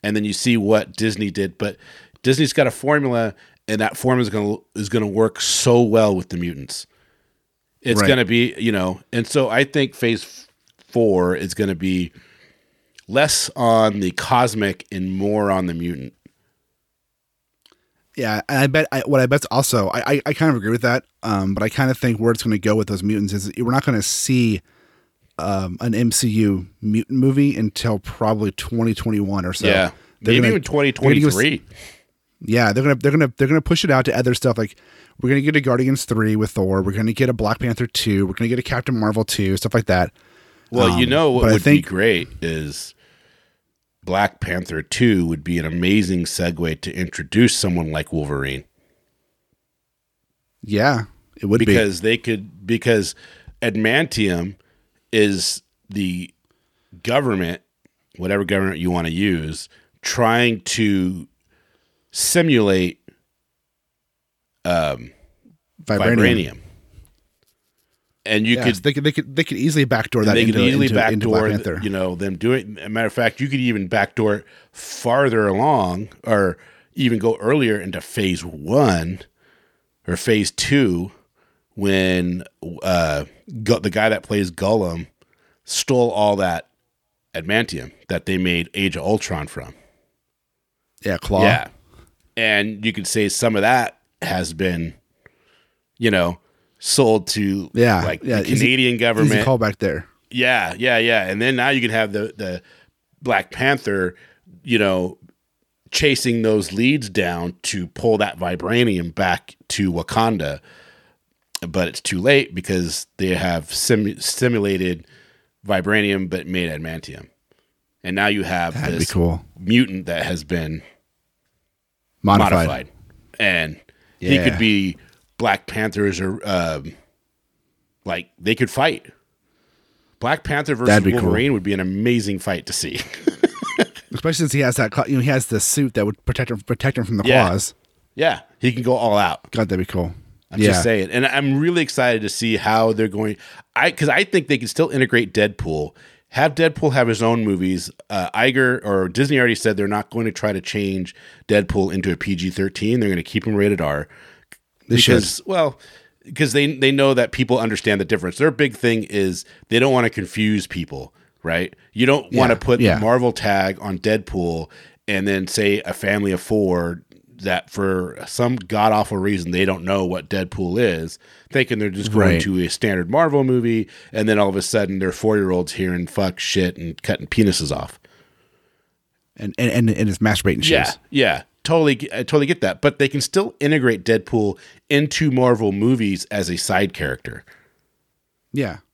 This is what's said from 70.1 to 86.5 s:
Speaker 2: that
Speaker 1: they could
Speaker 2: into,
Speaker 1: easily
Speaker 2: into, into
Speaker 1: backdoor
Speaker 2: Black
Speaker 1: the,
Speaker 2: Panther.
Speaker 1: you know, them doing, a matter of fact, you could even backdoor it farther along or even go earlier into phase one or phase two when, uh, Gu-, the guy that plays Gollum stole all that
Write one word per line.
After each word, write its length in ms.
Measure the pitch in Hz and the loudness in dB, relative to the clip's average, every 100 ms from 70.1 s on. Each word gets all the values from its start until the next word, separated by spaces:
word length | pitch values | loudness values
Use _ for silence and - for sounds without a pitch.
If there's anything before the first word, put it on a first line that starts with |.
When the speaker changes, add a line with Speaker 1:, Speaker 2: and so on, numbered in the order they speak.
| 120 107 | 0 2
Speaker 2:
that 80 | |
Speaker 1:
they 100 | 107 | 4
could 100 | 113 | 4
Speaker 2:
into, 120 | 107 123 | 4 2
Speaker 1:
easily 180 | 135 135 | 2 2
Speaker 2:
into, 80 | 107 113 | 2 2
into 140 | 110 113 | 0 0
Speaker 1:
backdoor 100 | 110 110 | 2 0
Speaker 2:
Black 40 | 104 | -2
Speaker 1:
the, 20 | 101 | -4
Speaker 2:
Panther. 100 | 80 | -4
Speaker 1:
you 80 | 104 | -4
know, 240 | 98 92 | -2 -4
them 220 | 90 98 90 | -4 -6 -2
doing, 400 | 110 131 104 98 | 0 0 -4 -14
a 80 | 90 | -8
matter 200 | 107 113 | -2 -2
of 40 | |
fact, 280 | - 117 - | 0 -2 -2
you 80 | 135 | -4
could 100 | 135 | 0
even 300 | 127 107 92 | 0 0 0
backdoor 480 | 107 101 - 107 104 | 0 0 0 0 0
it 80 | - - _ | -6 -20 _
farther 800 | - - - 120 127 139 113 104 | -20 -16 -6 0 2 2 2 2
along 600 | 95 139 139 92 90 104 - | 2 2 2 0 -4 -8 -12
or 320 | - 107 95 87 - _ _ | 0 2 2 -2 -14 _ _
even 240 | - 127 113 | -2 0 2
go 160 | 113 - | 0 0
earlier 440 | 107 147 120 104 | 0 2 2 0
into 200 | 92 87 | -4 -10
phase 440 | - - 98 87 | -8 -4 -2 -2
one 720 | 85 80 76 127 131 87 82 95 - _ _ _ _ _ _ _ - | -6 -12 0 2 4 2 -2 -8 -14 _ _ _ _ _ _ _ -6
or 100 | 87 | -4
phase 360 | - 107 95 | 0 0 0
two 580 | - - 143 120 87 92 _ _ _ _ _ _ | -4 0 2 2 0 -6 _ _ _ _ _ _
when, 720 | - 101 95 92 90 90 90 - _ 85 82 | -4 0 2 2 0 -2 -4 -10 _ -14 -8
uh, 400 | 95 87 80 73 - _ - 131 | -2 0 0 -2 -6 _ -16 -8
Gu-, 160 | 110 117 | 0 0
the 100 | 107 | 0
guy 180 | 107 110 | 0 2
that 140 | 107 | 0
plays 300 | - 104 92 | -2 -2 -2
Gollum 560 | 85 98 110 92 82 85 _ _ _ _ _ | -2 0 2 0 -4 -10 _ _ _ _ _
stole 460 | - - - 127 120 | -8 -6 0 2 2
all 240 | 95 104 101 | 2 2 2
that 320 | 92 | 0